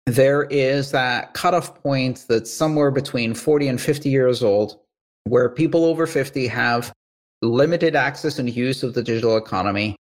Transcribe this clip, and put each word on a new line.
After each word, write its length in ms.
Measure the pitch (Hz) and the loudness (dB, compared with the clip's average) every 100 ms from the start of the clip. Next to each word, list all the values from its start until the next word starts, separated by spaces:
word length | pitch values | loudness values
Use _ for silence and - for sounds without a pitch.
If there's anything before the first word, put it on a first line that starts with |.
| - | -2
There 380 | 120 135 143 | 4 4 4
is 480 | 143 139 131 139 135 | 0 0 0 0 -2
that 420 | 139 127 123 - | -2 0 -2 -6
cutoff 480 | - 180 175 - - | -2 0 0 -2 -8
point 440 | 143 135 131 123 - | -2 0 -2 -4 0
that's 240 | 113 110 | 0 0
somewhere 400 | - 156 151 143 | -4 0 2 2
between 420 | 135 139 123 113 | 0 -4 -4 -4
forty 360 | 117 - 147 143 | -2 0 2 2
and 100 | 123 | -2
fifty 300 | - 143 143 | -2 -2 0
years 340 | 135 127 120 | 2 2 2
old, 340 | 117 101 104 - _ _ _ _ | 2 2 0 -6 _ _ _ _
where 260 | 110 123 123 | 0 2 2
people 360 | 123 160 170 165 | 0 0 2 2
over 200 | 160 160 | 2 -2
fifty 400 | 151 135 139 120 | -2 -4 -4 -4
have 440 | 113 120 120 - - _ _ _ _ | -2 0 0 -4 -14 _ _ _ _
limited 540 | 117 120 156 170 165 147 | 0 2 2 2 2 2
access 420 | 131 139 156 143 | -2 -2 -6 -4
and 160 | 123 | -4
use 300 | 120 123 131 | -2 -4 -2
of 120 | 127 120 | -4 -4
the 60 | |
digital 360 | 117 113 113 110 | -2 0 2 0
economy. 580 | - 95 98 101 107 101 _ | 0 -2 -2 0 -2 -6 _